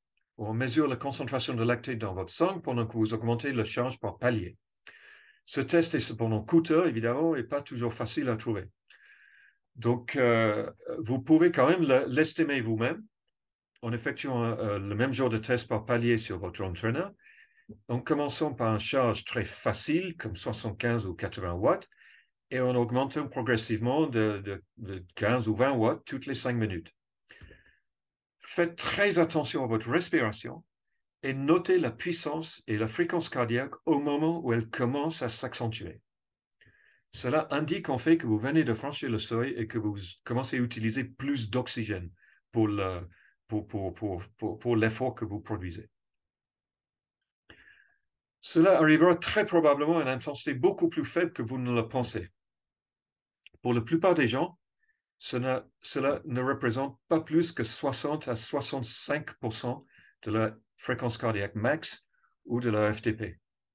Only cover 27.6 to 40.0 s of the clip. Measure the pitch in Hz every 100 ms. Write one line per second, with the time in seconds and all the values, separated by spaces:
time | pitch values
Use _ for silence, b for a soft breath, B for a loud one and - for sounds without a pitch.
27.6 | b b b _ _ _ _ _ - -
28.6 | 170 170 - 202 202 170 160 156 135 143
29.6 | 123 110 117 165 175 156 110 - 120 143
30.6 | - _ _ _ _ _ 135 135 139 180
31.6 | 175 185 123 113 175 165 147 160 160 -
32.6 | - 107 110 - 170 175 - 131 113 120
33.6 | 139 - 165 143 147 143 160 170 131 117
34.6 | 113 - 120 143 156 160 120 - 127 -
35.6 | 113 - 87 - _ _ _ _ _ _
36.6 | b b b b b - 123 151 - 143
37.6 | 151 170 - 127 160 165 120 107 127 160
38.6 | 123 110 139 - 135 110 - 117 131 -
39.6 | 110 117 104 101